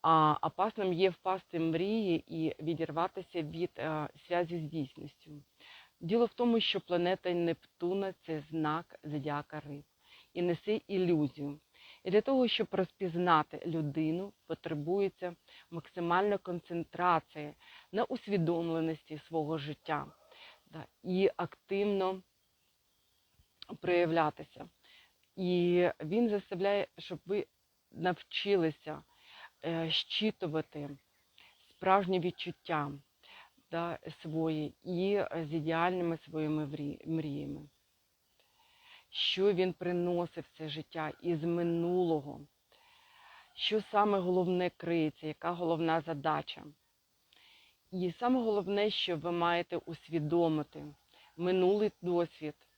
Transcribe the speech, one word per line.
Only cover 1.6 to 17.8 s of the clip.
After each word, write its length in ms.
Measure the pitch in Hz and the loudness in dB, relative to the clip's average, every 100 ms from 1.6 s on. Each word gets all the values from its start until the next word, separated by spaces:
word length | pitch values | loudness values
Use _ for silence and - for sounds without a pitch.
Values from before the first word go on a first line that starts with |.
мрії 640 | 165 160 190 226 202 165 - | 0 0 0 0 2 0 -2
і 360 | 165 160 - | -2 -2 -2
відірватися 760 | 156 151 160 151 180 - 180 180 | -4 -2 -2 -2 -4 -6 -8 -6
від, 300 | 151 160 175 - | -6 -4 -6 -4
е, 320 | 151 156 147 - - | -4 -4 -6 -10 -4
зв'язі 340 | 175 170 170 | -2 0 -4
з 40 | |
дійсністю. 680 | 151 160 135 - 147 _ 156 151 _ _ - - - _ | -4 -4 -6 -8 -16 _ -20 -20 _ _ -20 -20 -20 _
Діло 220 | 165 226 233 | 0 2 2
в 80 | |
тому, 260 | - 240 226 | 2 2 4
що 220 | - 196 | 2 -2
планета 520 | - 175 175 185 180 | 0 0 2 0 0
Нептуна — 800 | 175 170 160 _ _ 175 196 196 185 - | 0 0 -2 _ _ -2 0 -4 -8 -8
це 180 | 156 151 | -8 -4
знак 500 | 160 151 160 170 - | -2 -2 -2 -6 -14
зодіака 560 | 151 147 147 147 - 151 | -8 -6 -4 -4 -6 -12
Риб 240 | 147 143 - _ _ - _ | -12 -16 -16 _ _ -20 _
і 80 | 175 | -2
несе 400 | 175 170 - 214 - | 0 0 -2 -4 -2
ілюзію. 720 | 196 180 160 147 151 143 143 _ _ - - | 0 2 2 0 -2 -10 -10 _ _ -20 -12
І 80 | - | 2
для 100 | 202 | 2
того, 260 | 220 269 240 | 4 2 2
щоб 200 | - 214 | 2 -2
розпізнати 920 | 185 185 _ 185 165 180 160 151 - - | 0 -2 _ -4 0 4 4 4 -6 -4
людину, 680 | 160 151 143 156 170 202 _ _ | -2 -2 0 0 -2 -6 _ _
потребується 880 | 160 165 151 147 196 196 _ 180 170 _ - - | -10 -6 -6 -2 0 0 _ -8 -8 _ -20 -12
максимальна 680 | 165 - - 170 175 208 202 | -12 -10 -6 2 2 4 0
концентрація 1160 | - 175 - 170 165 - 180 160 - 151 147 - - - | -2 -8 -6 -6 -6 0 2 2 0 -12 -12 -14 -20 -20